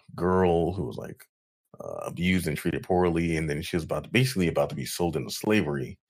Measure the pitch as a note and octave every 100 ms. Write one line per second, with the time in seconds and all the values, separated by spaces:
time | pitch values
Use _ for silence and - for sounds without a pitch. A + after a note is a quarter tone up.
0 | - F2 F2+ F#2 F2+ E2+ D#2 F#2+ E2+ A1
1 | - - - _ _ _ _ - G1+ G1+
2 | - B1 F2+ F#2 E2 D2 F2 C#2+ - F2+
3 | F2+ E2 E2+ D#2+ D#2+ D2 - F2 D#2+ D2
4 | - A#2 C3 F#2+ E2+ D2 C#2+ D#2 B1+ -
5 | F2 D#2 C2 - G#2+ G#2+ D2 C#2 B1+ -